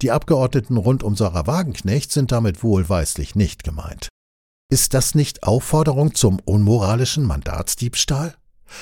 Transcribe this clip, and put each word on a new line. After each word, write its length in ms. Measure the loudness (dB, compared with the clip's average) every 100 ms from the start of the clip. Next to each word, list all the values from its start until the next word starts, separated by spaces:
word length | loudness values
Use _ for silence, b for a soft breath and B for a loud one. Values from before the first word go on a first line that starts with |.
Die 80 | 0
Abgeordneten 640 | 0 2 2 2 0 0 0
rund 280 | 2 2
um 100 | 0
Sarah 320 | 0 0 0 0
Wagenknecht 640 | -2 -2 -4 -2 -2 0
sind 220 | 0 0
damit 320 | 2 0 0
wohlweislich 720 | 2 2 2 0 -2 -4 -2 0
nicht 260 | 0 -2
gemeint. 460 | -10 -8 -10 -12 -14 -16 _ _ _ _ -2
Ist 240 | 0 2
das 220 | 0 2
nicht 300 | 0 0 -2
Aufforderung 720 | 0 0 2 0 2 2 0 2
zum 240 | 2 2
unmoralischen 800 | 0 2 4 4 2 0 0 0
Mandatsdiebstahl? 1120 | -2 -2 -4 -6 -6 -6 -4 -2 -2 -2 -4 -10 _ _ B B